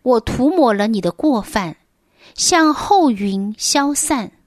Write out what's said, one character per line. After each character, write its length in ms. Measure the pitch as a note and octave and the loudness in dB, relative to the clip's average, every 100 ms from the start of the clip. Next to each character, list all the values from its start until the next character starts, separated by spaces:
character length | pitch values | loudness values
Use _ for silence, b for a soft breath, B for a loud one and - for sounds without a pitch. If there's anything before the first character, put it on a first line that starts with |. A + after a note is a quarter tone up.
我 180 | B3 A#3+ | 2 0
涂 300 | - - C4+ | 0 0 2
抹 240 | F4+ B3+ | 4 2
了 140 | G3+ G#3+ | 2 0
你 120 | G#3+ | 0
的 120 | F3+ | -2
过 320 | - D#4 A#3+ | -2 0 0
犯， 340 | - G#3+ F3 - _ _ b b b - | -2 -4 -6 -10 _ _ b b b -4
像 380 | - E4+ D#4 | 0 4 4
厚 380 | D4 - G4+ D4+ | 0 0 2 2
云 420 | G3+ G3+ G3 G3+ G#3+ | 0 -4 -4 -6 -6
消 360 | - D4 C#4+ | -2 0 0
散。 380 | C#4+ - C#4 G3+ _ | -2 -4 -4 -6 _